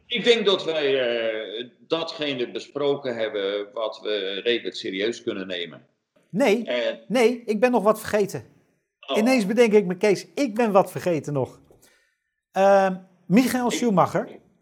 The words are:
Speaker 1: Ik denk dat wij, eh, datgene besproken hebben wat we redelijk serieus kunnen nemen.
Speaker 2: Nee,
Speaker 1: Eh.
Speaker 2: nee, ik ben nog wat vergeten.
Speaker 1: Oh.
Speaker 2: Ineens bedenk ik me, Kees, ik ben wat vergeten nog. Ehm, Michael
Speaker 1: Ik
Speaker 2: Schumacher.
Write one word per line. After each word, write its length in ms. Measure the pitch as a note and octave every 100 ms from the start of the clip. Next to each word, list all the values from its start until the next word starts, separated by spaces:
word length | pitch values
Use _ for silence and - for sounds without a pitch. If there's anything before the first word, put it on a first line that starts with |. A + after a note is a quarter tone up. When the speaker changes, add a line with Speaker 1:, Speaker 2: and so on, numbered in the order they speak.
| -
Speaker 1:
Ik 180 | A#3+
denk 220 | G#3+ A#3 G3+
dat 180 | F#3
wij, 360 | D#3 D#3+ C#3+ C3+
eh, 640 | B2 A#2+ A2+ A2 G#2 G#2+ B2 _ A#2+
datgene 640 | D#3+ E3 - D3 C3 A#2+
besproken 640 | A2+ - C#3 C#3+ C#3 C3 A#2
hebben 520 | A2 G#2+ G2 G#2 G2+
wat 280 | - G#2+ -
we 380 | G#2 G#2+ F#2+ G2
redelijk 320 | A#2+ A#2 F#2 -
serieus 460 | A2 F#2+ G#2+ A#2
kunnen 240 | - G#2 F#2+
nemen. 400 | F2+ E2+ C#2 - _ _ _ _
Speaker 2:
Nee, 340 | F3 C4+ G#3+ A3
Speaker 1:
Eh. 300 | B3 - - -
Speaker 2:
nee, 340 | A3 A3+ B3
ik 160 | - G#3+
ben 100 | B3
nog 120 | B3
wat 180 | G3 G#3+
vergeten. 440 | - G#3+ F#3+ C#3+ - _ _ _ _ _ -
Speaker 1:
Oh. 100 | G3
Speaker 2:
Ineens 300 | A3 C4 F#3+
bedenk 260 | A3+ A#3+
ik 140 | G#3 F#3
me, 100 | F#3
Kees, 300 | G#3+ F3+ -
ik 200 | - C#4
ben 180 | G#3 A#3
wat 180 | F#3+ F3+
vergeten 420 | - F3+ D#3+ -
nog. 280 | C#3+ B2 - _ _ _ _ _ _ _ _ _
Ehm, 420 | F#3 G3 G3 F#3+ F#3 - _ -
Michael 400 | F#3 B3+ B3+ B3
Speaker 1:
Ik 60 |
Speaker 2:
Schumacher. 560 | - B3 F#3 D3 E3+ B3 - _ _